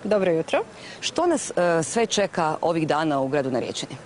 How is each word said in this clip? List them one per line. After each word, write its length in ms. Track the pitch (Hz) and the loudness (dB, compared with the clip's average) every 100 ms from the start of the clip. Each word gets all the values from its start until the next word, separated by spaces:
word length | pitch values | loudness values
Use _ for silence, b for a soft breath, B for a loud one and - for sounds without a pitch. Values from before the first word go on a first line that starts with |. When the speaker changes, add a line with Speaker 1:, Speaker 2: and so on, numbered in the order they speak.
Speaker 1:
Dobro 260 | 208 208 185 | 0 2 4
jutro. 340 | 165 165 294 453 B B B | 2 2 -2 -2 B B B
Speaker 2:
Što 260 | - - 349 | -4 0 2
nas, 240 | 311 - | 2 0
e, 320 | - 175 165 | 0 2 2
sve 240 | 156 233 226 | 0 0 0
čeka 500 | - 190 - 156 156 | 2 0 0 0 0
ovih 260 | 160 170 156 | 0 0 2
dana 340 | 147 160 143 | 2 2 0
u 80 | 135 | 0
gradu 220 | 143 131 | 0 0
na 80 | 123 | -2
Riječani? 380 | 113 - 135 135 | -2 -6 -8 -12